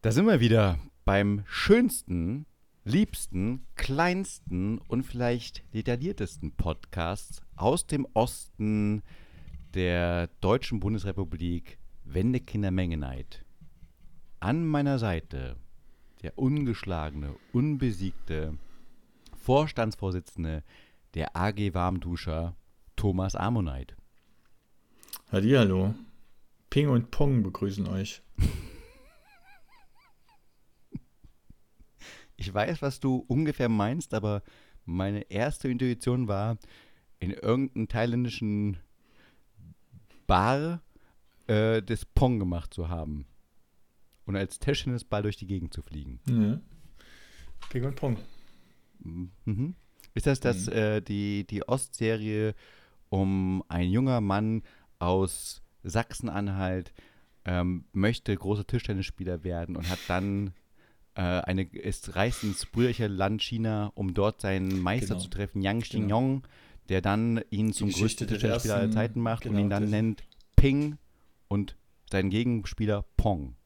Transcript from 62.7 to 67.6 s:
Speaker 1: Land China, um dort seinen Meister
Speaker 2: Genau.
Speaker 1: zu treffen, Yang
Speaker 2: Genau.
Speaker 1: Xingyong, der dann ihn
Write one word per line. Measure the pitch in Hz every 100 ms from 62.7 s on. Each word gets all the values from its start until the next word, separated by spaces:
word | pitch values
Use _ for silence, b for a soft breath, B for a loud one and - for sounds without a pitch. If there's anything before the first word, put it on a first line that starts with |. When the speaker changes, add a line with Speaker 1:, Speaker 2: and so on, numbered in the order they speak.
| 113 123 117 110
Speaker 1:
Land | 95 95 107
China, | - 113 110 107 104
um | - 98 90
dort | 101 -
seinen | 98 95 92 95
Meister | 90 113 101
Speaker 2:
Genau. | 90
Speaker 1:
zu | -
treffen, | - 101 101
Yang | 95 110
Speaker 2:
Genau. | 117
Speaker 1:
Xingyong, | 110 101 110 131 135 131 b b b -
der | 92
dann | 95 104 117 113 -
ihn | 101